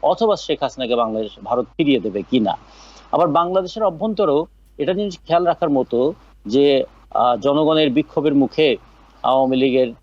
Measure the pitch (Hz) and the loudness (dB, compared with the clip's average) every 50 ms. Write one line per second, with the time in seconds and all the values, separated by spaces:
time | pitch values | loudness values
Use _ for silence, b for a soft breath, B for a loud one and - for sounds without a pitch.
0 | - 143 180 - 233 220 202 - - - 156 - 143 127 - - 131 113 120 117 | 2 0 0 2 2 0 0 -2 -2 -6 -4 -4 -4 -8 -6 -6 -4 -2 0 0
1 | 117 110 110 110 110 104 - - - - 120 123 123 - _ - 160 143 135 120 | 0 -2 -2 -6 -6 -8 -10 -16 -8 -4 -4 -4 -4 -6 _ -2 0 2 2 2
2 | - - 90 101 92 - - 127 110 98 - - - B B B B B B B | 0 -2 -6 -6 -6 -2 0 0 0 0 -2 -6 -10 B B B B B B B
3 | B B - 147 175 170 143 165 170 175 185 190 185 180 - 220 214 190 170 156 | B B 0 0 0 2 2 0 0 0 0 -2 -2 -4 -6 -2 -2 -2 -2 -2
4 | 185 226 214 180 208 165 139 147 165 - _ _ - _ _ - 147 - 190 190 | -6 -4 -2 0 0 2 2 0 -2 -4 _ _ -20 _ _ -6 -4 -2 -2 -2
5 | 208 202 180 - _ - 165 170 175 170 165 - 175 160 143 135 123 - - 117 | -4 -6 -8 -12 _ -2 0 0 2 0 0 0 0 0 0 0 0 0 0 0
6 | 127 147 180 - - - - _ _ 101 107 135 143 143 139 131 - - - - | 0 0 -2 -6 -16 -20 -20 _ _ -2 0 2 4 4 4 2 0 -4 -10 -20
7 | - - - 110 117 123 123 107 120 139 143 151 156 151 160 156 156 143 120 143 | -20 -6 -2 0 2 2 0 0 0 0 0 2 2 2 2 2 2 2 2 0
8 | 147 - - 165 143 156 143 139 135 117 - - 156 147 117 - - - - - | -2 -2 -4 -2 -2 2 2 2 0 0 0 0 2 2 2 0 -6 -18 -20 -20
9 | - - _ - - 123 127 135 135 131 131 127 131 139 123 131 127 120 117 - | -20 -20 _ -6 -2 0 2 2 2 0 0 0 0 2 2 2 0 0 -2 -12